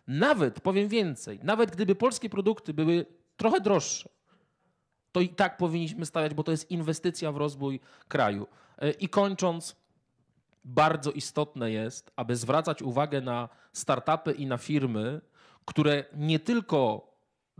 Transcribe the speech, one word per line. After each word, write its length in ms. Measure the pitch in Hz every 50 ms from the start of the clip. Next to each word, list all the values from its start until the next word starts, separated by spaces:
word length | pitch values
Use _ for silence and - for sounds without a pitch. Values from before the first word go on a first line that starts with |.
| _
Nawet, 540 | - 131 147 196 285 302 220 156 127 104 -
powiem 280 | - 185 190 196 202 208
więcej, 520 | 208 233 208 170 135 - - - 104 98 107
nawet 280 | 151 214 220 233 202
gdyby 240 | 170 170 214 185 196
polskie 360 | 190 226 254 240 - - 214
produkty 440 | - 190 196 202 220 - - - 156
były 320 | 147 156 156 170 175 165 - - _ _ _ _
trochę 240 | - - 226 269 330
droższe, 480 | 202 208 202 170 - - - - - - _ _ _ _ _ _ _ _ _ _ _ _ _ _ _ _ _ _ _ _ -
to 80 | 180
i 80 | 180 180
tak 280 | 180 - 202 180 185
powinniśmy 500 | - 180 170 160 170 170 156 202 226 170
stawiać, 280 | 151 - 165 156 156 151
bo 80 | 147 151
to 80 | -
jest 200 | 160 151 - -
inwestycja 600 | 180 170 160 151 160 - - 180 170 - 170 156 147
w 40 |
rozwój 440 | 143 147 151 139 135 139 139 135 131 - - - - _ -
kraju. 380 | - 147 123 104 104 101 104 - _ _ _ _ _ -
E, 120 | 143 147
i 180 | 147 - 196 180
kończąc, 680 | - 202 202 202 196 - 190 180 170 170 160 - - _ _ _ _ _ _ _ _ _ _ _ _ _ _ _ _ _ -
bardzo 480 | 127 123 131 151 156 160 156 135 147 -
istotne 580 | 147 - - - - 151 - - 139 117 113
jest, 420 | 110 110 110 113 131 - - _ _
aby 200 | - 120 113 123
zwracać 460 | 120 117 117 131 156 160 - 151 - -
uwagę 380 | 135 120 131 147 147 143 139
na 280 | 127 127 120 120 120 113 _ _ _ _ -
startupy 600 | - - - 143 127 - - 156 160 - 165 147
i 140 | - 143
na 100 | 135 127
firmy, 640 | 120 - - 151 147 135 127 117 107 107 120 143 156 - _ _ _ _ _ _ _ _
które 400 | - - - 151 147 147 143 139 - -
nie 220 | 151 147 156 160 156
tylko 680 | 160 - 240 233 208 - - 147 131 113 107 104 - _ _ _ _ _ _ _ _ _ _ -